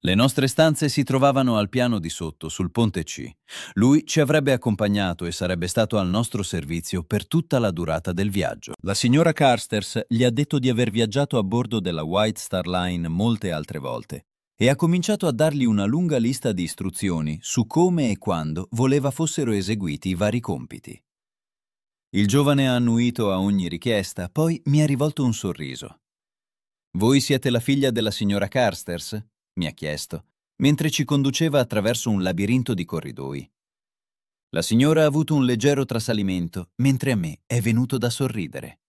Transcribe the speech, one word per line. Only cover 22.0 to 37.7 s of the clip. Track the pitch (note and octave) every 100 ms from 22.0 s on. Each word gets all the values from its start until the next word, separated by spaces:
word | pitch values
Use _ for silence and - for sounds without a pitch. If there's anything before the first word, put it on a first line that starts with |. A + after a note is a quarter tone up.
| _
Il | F#2+ G#2
giovane | C#3 C#3+ C#3 C3+
ha |
annuito | B2 A#2+ A#2 A#2+ A#2+ G#2
a | F#2+
ogni | G2 G2 F2
richiesta, | E2+ A#2+ G#2+ F#2 - F2
poi | - D#3+ E3+ -
mi | D3
ha | D3+
rivolto | C3+ C3+ C#3+ B2+
un |
sorriso. | A2 G2 E2 C#2+ C2 - - _ _ _ _ _ _ _ _ _ F#2
"Voi | A2 C#3
siete | B2 C3+ C3
la | A#2+
figlia | A#2+ C#3 C3+
della | A#2 A2
signora | - G#2 G2+ G2
Carsters?", | C3+ A#2 F2+ - F2 - G#2+ G#2+ _ _ -
mi | D#2+
ha |
chiesto, | - D2+ D2+ - D#2+ - _ _ _
mentre | C3+ D3 D3+
ci | D3
conduceva | C3+ C#3+ C#3 B2+ E3 C#3+
attraverso | A#2+ G#2+ G#2 A#2+ B2
un | G2+
labirinto | F#2 F2 G2+ B2+ A#2+
di | G2+ E2
corridoi. | E2 D2+ B1+ C2+ C#2 - _ _ _ _ _ _ _ _ _ _
La | -
signora | E2+ A2 C#3+ D#3+
ha | D3+
avuto | C#3+ D3+ D3+
un |
leggero | B2+ A#2+ C3 C#3
trasalimento, | C3+ A#2 G#2+ A2 G2 F#2 E2+ - F2 -
mentre | C3+ C3+ C#3
a | A#2
me | E2 D2 _
è | A#2+
venuto | G#2+